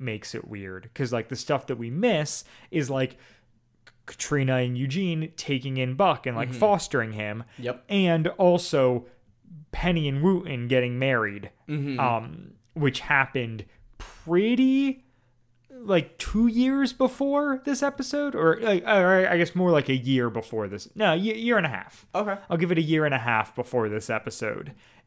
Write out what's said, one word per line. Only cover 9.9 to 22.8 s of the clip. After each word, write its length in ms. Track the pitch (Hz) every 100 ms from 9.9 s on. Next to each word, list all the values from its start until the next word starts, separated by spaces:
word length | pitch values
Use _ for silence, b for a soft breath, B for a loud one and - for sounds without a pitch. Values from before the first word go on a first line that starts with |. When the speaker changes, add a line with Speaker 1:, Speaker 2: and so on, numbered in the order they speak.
| 170 147
Speaker 1:
and 140 | 139
Wooten 440 | 175 185 180 127 120
getting 300 | 127 123 123
married, 520 | 135 123 107 101 98 _ -
Speaker 2:
Mm-hmm. 300 | 151 143 127
Speaker 1:
um, 520 | 127 117 120 - - - _
which 260 | 165 143 135
happened 640 | - 139 135 135 117 110 - b b -
pretty, 1080 | - - 160 175 220 247 262 269 277 262 b b b b _ _ _
like, 480 | - 202 180 - -
two 280 | - 208 233
years 460 | 226 254 269 269
before 680 | - 254 254 277 285 294 262
this 180 | 277 262
episode, 520 | 285 285 269 285 285 -
or, 220 | 160 160
like, 240 | 226 185
or 440 | - 202 180 190 185
I 80 | 175
guess 160 | 170 180
more 140 | 180
like 160 | 156 131
a 80 | 131
year 340 | 123 131 120
before 380 | 110 - 110 101
this. 200 | 101 -
No, 160 | - 208
y-, 60 | 165
year 400 | 214 220 233 220
and 100 | 160
a 40 |
half. 360 | 101 - - -
Speaker 2:
Okay. 220 | 185 208 202 -
Speaker 1:
I'll 80 | 170
give 140 | 175
it 60 |
a 40 | 170